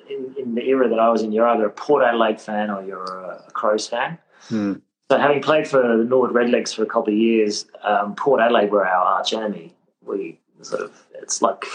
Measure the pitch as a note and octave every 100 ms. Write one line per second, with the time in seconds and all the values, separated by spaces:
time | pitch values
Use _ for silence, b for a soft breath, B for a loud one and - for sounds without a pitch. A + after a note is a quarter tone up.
0 | - C#3 C3 C#3 B2 A2+ A2 C3+ A#2+ A2+
1 | A2+ A2+ A2 G#2+ A#2 A2+ G#2 - - C#3+
2 | B2 A#2 A2 G#2+ - G#2+ G#2+ G2 F#2+ F#2
3 | F#2 F#2 F#2 E2+ - - A2 G#2+ - A#2+
4 | C#3+ E3+ _ B B A2+ G2+ F#2 - _
5 | - C3 C#3 C#3+ C#3 D#3 D3 C#3 A#2+ A2+
6 | A#2+ C3 A#2+ A#2 A#2+ A#2+ A2 - G#2+ A#2
7 | A2 G#2+ A2+ A2+ G#2+ G2+ - - G2+ G#2
8 | G#2 G2 C#3 B2 A2+ A#2+ G#2 G2+ F#2 F2+
9 | F2+ F#2+ - A2 A2 F2+ E2+ _ _ _
10 | - G#2 E2+ - _ _ - - - -
11 | _ - - - G#2 G2 -